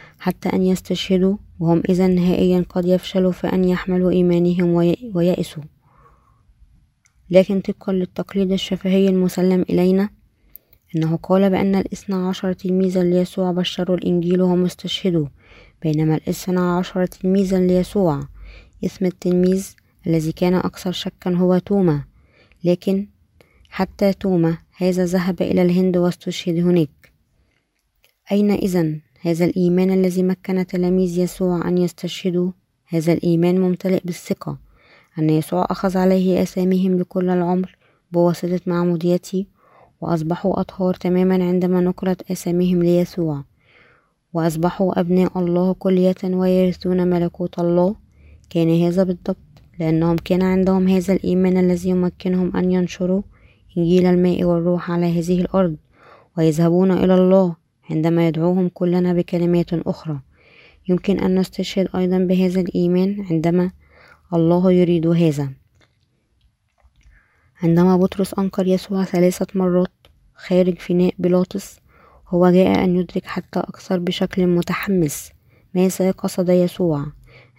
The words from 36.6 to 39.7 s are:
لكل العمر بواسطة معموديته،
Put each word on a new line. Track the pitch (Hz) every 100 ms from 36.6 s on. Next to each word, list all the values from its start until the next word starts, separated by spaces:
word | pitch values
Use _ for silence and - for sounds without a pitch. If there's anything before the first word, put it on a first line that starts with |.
| 185 190 190 180
لكل | 180 185 180
العمر | 180 175 185 185 _ _ _ -
بواسطة | 175 175 165 175 180 180
معموديته، | 175 175 170 175 175 - 185 202 _ _